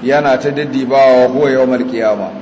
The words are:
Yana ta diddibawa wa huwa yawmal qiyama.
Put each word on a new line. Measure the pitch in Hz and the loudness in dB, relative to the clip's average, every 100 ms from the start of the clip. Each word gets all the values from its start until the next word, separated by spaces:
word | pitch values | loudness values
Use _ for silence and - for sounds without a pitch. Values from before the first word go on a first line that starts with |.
Yana | 123 143 147 131 | 0 0 2 0
ta | 143 | -2
diddibawa | 143 147 131 127 135 135 127 | -4 -6 -6 -2 2 4 4
wa | 123 | 2
huwa | 131 147 | 2 0
yawmal | 131 127 127 - | 2 0 0 -4
qiyama. | 113 110 104 92 101 | -2 -2 -2 -6 -12